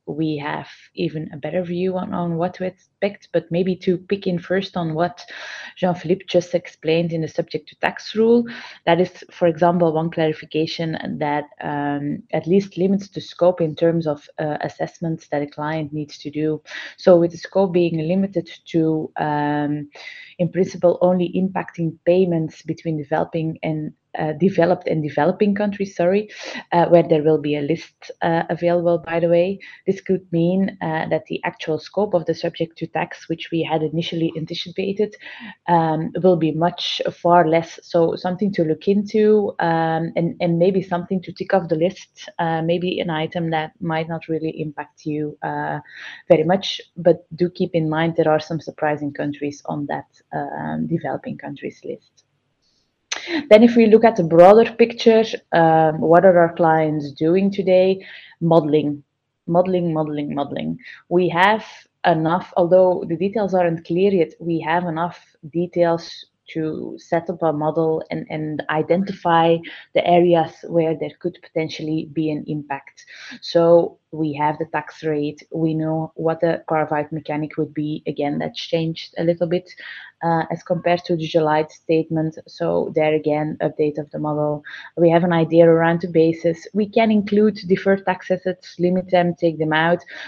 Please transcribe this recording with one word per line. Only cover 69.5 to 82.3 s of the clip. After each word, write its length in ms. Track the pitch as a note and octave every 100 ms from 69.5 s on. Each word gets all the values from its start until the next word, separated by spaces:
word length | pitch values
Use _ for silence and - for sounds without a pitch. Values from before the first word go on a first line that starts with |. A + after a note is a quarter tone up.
| E3+ E3+ - -
the 120 | - -
areas 480 | F3 F3 E3+ D#3+ - -
where 260 | E3+ D#3+ D3+
there 160 | D3+ -
could 180 | F3 -
potentially 680 | - E3+ D#3+ - D#3 D#3+ D#3+
be 180 | D3+ D#3
an 140 | D3 -
impact. 580 | D3+ C#3+ C#3 - - - - - B3
So 580 | - E3+ E3+ E3+ E3+ - _
we 220 | D#3 D#3
have 240 | C#3+ D3+ D3+
the 60 | D#3
tax 380 | D#3 D3+ -
rate, 380 | D#3+ D3+ D3 D3 -
we 200 | E3 D#3+
know 380 | D#3 D#3 D#3+ D#3+ -
what 260 | D#3+ D#3+
the 200 | E3+ D#3+ -
carve-out 460 | D#3 D3+ D3+ D3
mechanic 420 | D#3+ D3 D3+ D3+ -
would 160 | D3
be. 300 | D3 D3+ D#3 -
Again, 320 | D3 C#3+ D#3
that's 200 | D#3+ -
changed 560 | - E3 E3 E3 - -
a 60 |
little 240 | E3+ E3+ E3+
bit, 240 | F3+ - - - - - _
uh, 220 | E3 E3 D#3+
as 100 | E3+
compared 420 | - F3 F3 F3 -
to 100 | E3+
the 100 | D#3
July 400 | E3+ D3+ D3+ D#3
statement. 680 | - - D#3+ D#3+ D#3+ D#3+